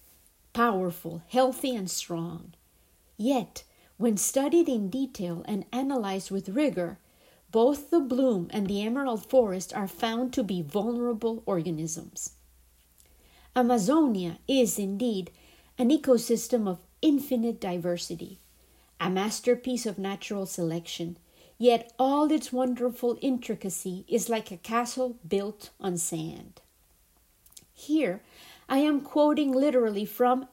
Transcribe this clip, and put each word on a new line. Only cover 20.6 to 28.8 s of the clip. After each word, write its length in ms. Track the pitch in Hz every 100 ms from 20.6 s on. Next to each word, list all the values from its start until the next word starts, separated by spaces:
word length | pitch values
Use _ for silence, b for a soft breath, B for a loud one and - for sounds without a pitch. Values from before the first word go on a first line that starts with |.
| 165 170 165 - 170 175 b b b b
yet 360 | 240 233 - -
all 320 | 262 285 302
its 200 | 311 -
wonderful 680 | 247 254 240 240 247 240 233
intricacy 840 | 277 247 247 214 190 - 190 185 -
is 180 | 233 -
like 240 | 220 220
a 60 | 180
castle 600 | - 226 240 - 254 240 160
built 440 | 196 202 214 - -
on 180 | 196 175
sand. 600 | - 165 160 - - - _ _ _ _ _ _ _ _ _ - _
Here, 500 | - - 311 233 190 B B B B B
I 120 |
am 200 | 269